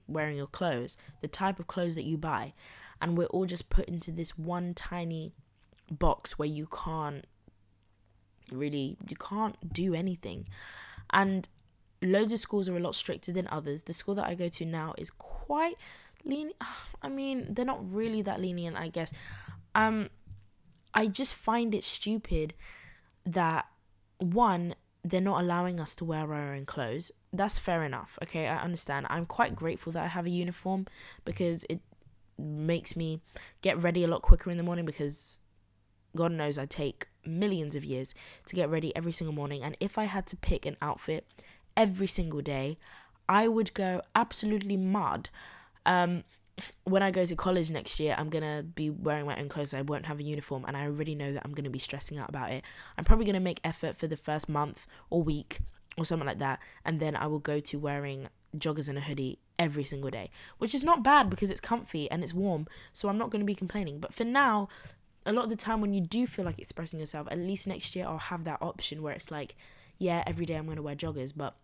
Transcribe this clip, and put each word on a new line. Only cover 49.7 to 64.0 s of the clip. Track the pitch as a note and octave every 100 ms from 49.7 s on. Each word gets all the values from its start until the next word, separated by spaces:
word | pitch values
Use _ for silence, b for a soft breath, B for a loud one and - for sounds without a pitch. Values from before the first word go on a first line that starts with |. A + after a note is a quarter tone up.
I | C3+
won't | C#3 D3 D#3+
have | D3
a |
uniform, | D3 D3 - C3+ B2+
and | C#3
I | C#3+
already | D3 D#3 D3
know | C#3
that | C#3
I'm | -
gonna | D3 C#3
be | C3
stressing | - C#3 - D3
out | -
about | D3 A#2
it. | C3 B B B B
I'm | E3+
probably | G#3+ G#3
gonna | F#3+
make | F#3 -
effort | E3 - D#3+ -
for | D#3+
the | D#3
first | - D3+ D#3+
month | D3 D3 - - B B
or | E3+
week | D#3 D3+ - - - - - -
or | D#3+
something | D#3+ C#3
like | -
that, | C#3 C3 B B -
and | D#3+
then | D#3 D3
I | D3+
will | D3+
go | C#3+ D3+
to | D3 D3
wearing | D3 C#3+ C#3+ C3+ C3+ _ _ D3+
joggers | D#3+ D3+ D3
and | C#3
a |
hoodie | C#3+ C#3+ C3 - _ -
every | E3+ D3
single | C#3 C#3 C3+
day, | A#2+ F#2 B B B
which | A3+ C4+
is |
not | D4+ D#4+
bad | A#3+ D4 G#3
because | G3 G3
it's | F#3
comfy | - A#3 - D#3+ D3
and | E3+
it's | F3
warm, | F3 G3 D#3+ D#3 B B
so | - G3+
I'm | G3+
not | A#3
gonna | G#3+ G#3
be | G3
complaining. | F#3 G#3 F3
But | C#3+